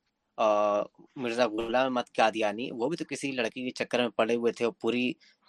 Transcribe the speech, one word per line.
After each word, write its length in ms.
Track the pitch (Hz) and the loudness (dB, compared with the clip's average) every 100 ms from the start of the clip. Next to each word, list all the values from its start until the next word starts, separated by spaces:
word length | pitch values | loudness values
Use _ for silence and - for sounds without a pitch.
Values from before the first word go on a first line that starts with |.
| _ _ _ - | _ _ _ 0
آ، 80 | 110 104 104 104 - - - 147 | 2 4 2 2 -2 -10 -18 -8
مرزا 320 | 123 117 120 | -4 0 0
غلام 360 | 107 113 123 | 0 0 0
احمد 320 | 131 123 - - | 2 -2 -2 2
قادیانی، 560 | 110 110 107 104 131 | 2 2 -2 -2 -6
وہ 180 | 120 127 | -4 -4
بھی 80 | 170 | -4
تو 80 | - | -6
کسی 220 | 139 143 | -6 -4
لڑکی 320 | 131 113 131 | -2 -4 -4
کے 80 | 127 | -6
چکر 280 | - 123 123 | -6 -2 0
میں 100 | 120 | 0
پڑے 260 | - 113 120 | 2 2 2
ہوئے 160 | 117 | 0
تھے 140 | 110 117 | 0 -2
اور 80 | |
پوری 400 | - 113 123 123 - _ _ | -2 -2 0 -2 -4 _ _